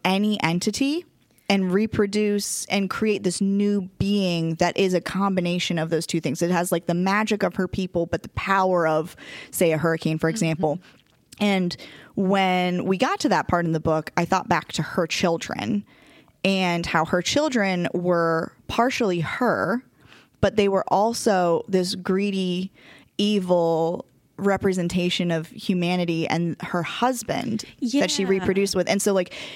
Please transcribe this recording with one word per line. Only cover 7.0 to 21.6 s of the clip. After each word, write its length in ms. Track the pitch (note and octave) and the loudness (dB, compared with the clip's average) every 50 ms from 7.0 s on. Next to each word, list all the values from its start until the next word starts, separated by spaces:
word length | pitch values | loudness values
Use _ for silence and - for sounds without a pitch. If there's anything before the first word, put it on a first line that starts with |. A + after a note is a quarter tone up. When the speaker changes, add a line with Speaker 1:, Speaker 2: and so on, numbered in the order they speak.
| F3+ F#3+ G3 G#3+ A3 G#3 G#3+ G3 | 0 2 2 0 0 0 -2 0
Speaker 1:
of 140 | G3 F3+ - | -2 -2 -2
her 100 | - F#3 | -2 -4
people, 400 | F3+ - - F#3 F3+ - F3 E3+ | -4 -2 -4 -4 -4 -2 -2 -2
but 160 | E3 - - | -2 -4 -6
the 60 | - - | -6 -8
power 560 | - - - F#3+ G3 G3 F#3+ F#3 F#3 F3 E3 | -10 -6 -2 0 2 2 2 2 2 2 2
of, 300 | D#3+ D#3 D#3 D#3+ F3 - - - - - - - - | 2 2 0 -2 -4 -10 -18 -20 -18 -18 -18 -16 -6
say, 220 | - - F#3 E3 | 0 2 2 2
a 60 | D#3 D3+ | 2 2
hurricane, 400 | D#3+ E3 D#3+ D#3+ - D#3+ D#3+ D#3 | 2 0 0 0 0 -2 -2 0
for 100 | - D#3+ | 0 -2
Speaker 2:
Mm-hmm. 60 | D#3+ | 0
Speaker 1:
example. 440 | - E3+ D#3+ D#3+ D#3+ F3+ D3+ C#3+ F3+ - - - _ _ _ _ _ _ - - - | 0 0 -2 0 0 0 0 -2 -2 -8 -16 -20 _ _ _ _ _ _ -14 -6 -2
And 360 | G#3 G3+ G3 F#3+ F3+ F3 - - - - - - - - - | 0 2 2 2 0 -2 -4 -8 -16 -20 -20 -20 -18 -8 -4
when 720 | G#3 F#3+ F#3 G3 G3 F#3+ F#3 F3+ F3+ F3+ F3+ F3+ F3+ - | -2 0 2 2 2 2 2 2 2 0 0 0 0 0
we 120 | F#3+ F#3+ | 0 0
got 220 | F3+ B3+ D#4 G4+ G4+ | 0 0 0 0 0
to 80 | - B3+ | 0 2
that 180 | F#3 D#3+ - - | 2 2 0 0
part 160 | F#3 F3 E3+ | 0 0 2
in 60 | E3 | 0
the 80 | E3 D#3 | 0 0
book, 300 | - E3 D#3 D#3 - - - | 0 0 0 0 -2 -4 -2
I 80 | F3 E3+ | -2 0
thought 240 | - F#3+ F#3 - - | 0 0 0 0 0
back 240 | F3 D#3 - - - | -2 -2 -2 -4 -6
to 80 | - | -6
her 240 | D3+ - - G3 E3+ D#3 | -4 -2 -2 -2 -2 -2
children 760 | - - - F3 E3+ D#3+ - - - - G#2 G#2 G#3 G3+ - _ - - - - - - - _ _ _ - | -2 0 0 0 0 0 -4 -6 -8 -6 -4 -2 -2 -2 -4 _ -18 -20 -20 -20 -20 -20 -20 _ _ _ 0
and 420 | G3 G3 F#3+ F#3 F3 F3 E3+ E3+ | 0 2 2 2 0 0 -2 -2
how 180 | - - D#3+ D#3+ | 0 0 0 2
her 180 | - F#3+ F3 | 2 0 0
children 640 | F3 - - C#4+ D4+ D#4 B3+ A3+ G3 F#3+ F#3 F3 F3 - | 0 2 2 2 2 2 2 2 0 2 0 0 -2 -2
were 600 | - F3+ F3 F3+ F3 E3+ E3 E3 E3 D#3+ - - - _ _ - | -2 -2 0 2 2 2 2 2 2 0 -2 -4 -10 _ _ -4
partially 500 | - - A#3 C4 - - A#3+ F#3+ F3+ E3+ | 0 2 2 2 2 0 0 0 0 0
her, 640 | D3+ - - - B3+ A3 D3+ G2 F2+ E3+ A3 B3+ - _ _ _ - - - - - _ _ - | -2 -4 -2 0 0 2 2 2 0 0 -2 -4 -6 _ _ _ -20 -20 -20 -20 -20 _ _ -2
but 140 | - F#3+ G#3+ | 0 0 2
they 120 | G#3+ G3+ G3 | 4 2 4
were 160 | G3 F#3+ - - | 2 0 0 2
also 760 | - F#3+ G#3+ A#3 A#3 - - A#3 G3 F#3 F3+ E3+ E3 - | 2 2 2 2 0 0 0 2 2 4 4 2 2 0